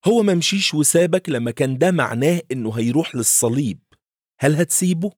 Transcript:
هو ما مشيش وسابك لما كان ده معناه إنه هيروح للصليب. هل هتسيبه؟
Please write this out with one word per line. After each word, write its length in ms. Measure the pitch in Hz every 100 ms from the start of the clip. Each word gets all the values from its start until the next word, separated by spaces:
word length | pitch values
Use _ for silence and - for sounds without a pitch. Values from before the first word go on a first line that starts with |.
| -
هو 160 | 233
ما 120 | 208
مشيش 400 | 175 160 196 -
وسابك 540 | 156 147 - 175 185 180
لما 220 | 131 117
كان 280 | 120 135 131
ده 120 | 170
معناه 520 | 175 123 117 143 175 -
إنه 200 | 131 110
هيروح 420 | 110 117 143 160
للصليب. 640 | 135 110 - 120 123 139 87 _ _ _ _ _ _
هل 160 | 139 151
هتسيبه؟ 560 | 170 - 185 175 202